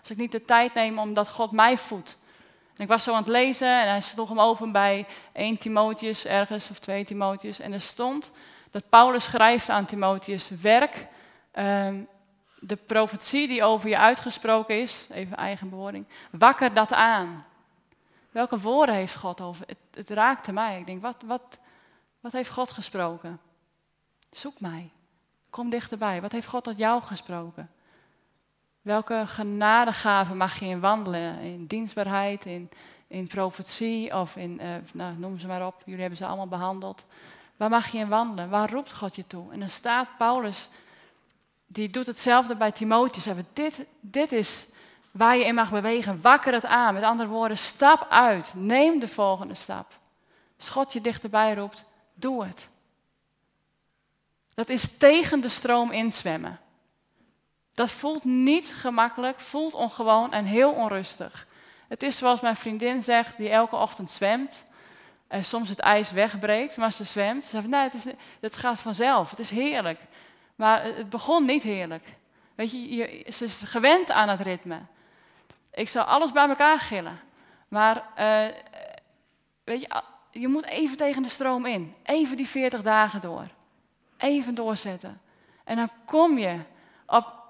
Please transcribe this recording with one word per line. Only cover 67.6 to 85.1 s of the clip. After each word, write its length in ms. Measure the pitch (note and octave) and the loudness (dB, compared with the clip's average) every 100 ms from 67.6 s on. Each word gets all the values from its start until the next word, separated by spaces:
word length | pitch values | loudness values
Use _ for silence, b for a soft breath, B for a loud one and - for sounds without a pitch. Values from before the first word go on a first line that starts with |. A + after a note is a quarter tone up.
| A3 | -2
"Nee, 160 | C#4 | 0
het 120 | C4 | 0
is, 100 | B3 A#3+ - B B | -4 -12 -14 B B
het 160 | A3 - | -12 -4
gaat 240 | B3 A#3 | -4 -4
vanzelf. 500 | A3+ G3 B3 A#3+ D#3+ | -6 0 2 2 0
Het 80 | - | -6
is 120 | A3 | -8
heerlijk." 500 | G#3+ C#4+ C#4 F3 D#3+ - b b b b | -4 -2 -2 -4 -8 -14 b b b b
Maar 280 | - A3 A3 | 0 4 4
het 260 | A3 - G#3 | 2 -8 -8
begon 340 | A3+ - E4 | -6 2 4
niet 180 | C4 D4 | 4 2
heerlijk. 420 | A3 G3 E3+ D#3+ - - _ b b | 0 -4 -6 -10 -14 -20 _ b b
Weet 160 | - A3 | -8 -8
je, 240 | B3 A#3+ | -6 -8
je, 320 | A#3+ A#3 - - | -6 -6 -10 -16
ze 120 | - | -10
is 160 | A#3 - | -10 -10
gewend 460 | G3+ A#3 C4 F4+ E4 | -6 4 6 6 6
aan 180 | - G#3 | 2 4
het 120 | F#3+ | 0
ritme. 400 | F#3+ F3+ F3 D#3+ - b b b b b b b _ | -4 -6 -8 -12 -14 b b b b b b b _
Ik 180 | - A3+ | -8 -4
zou 180 | A#3+ - | -2 2
alles 260 | C#4 D#4+ | 4 4
bij 160 | C#4 C#4+ | 4 4
elkaar 300 | C#4 D4 D#4 | 4 4 4
gillen. 380 | - G3 E3 F3 - b b b _ | 0 -6 -8 -14 -20 b b b _
Maar, 360 | G#3 A3 A3+ - | 2 4 2 -4
eh, 320 | - G#3+ G#3+ G#3+ - - - - - _ _ _ _ _ _ | -2 2 2 0 -6 -18 -20 -18 -20 _ _ _ _ _ _
weet 160 | - B3 | -6 -6
je, 220 | - - - - _ | -4 -8 -8 -16 _
je 180 | A#3 B3+ | -4 0
moet 160 | D4 | 0
even 320 | D#4 - D4+ C4+ | 0 -2 -2 0
tegen 260 | C#4+ C4+ | 0 0
de 60 | B3 | -4
stroom 380 | - C4 B3 B3 | -2 -2 0 -2
in. 280 | G3+ D#3+ - | -4 -6 -10
Even 340 | - D#4 C#4 C4 | -2 2 2 -2
die 120 | C4 | -4
veertig 340 | C4+ B3+ B3 | -2 -2 0
dagen 380 | G#3 G#3+ G#3+ G3+ | 2 4 4 0
door. 260 | F3 E3 - - _ _ _ _ _ _ | -8 -10 -12 -20 _ _ _ _ _ _
Even 380 | C4+ C#4+ B3 | 0 0 -2
doorzetten. 640 | A#3 A3 G#3+ G3+ F3+ - | -4 -4 -4 -8 -12 -14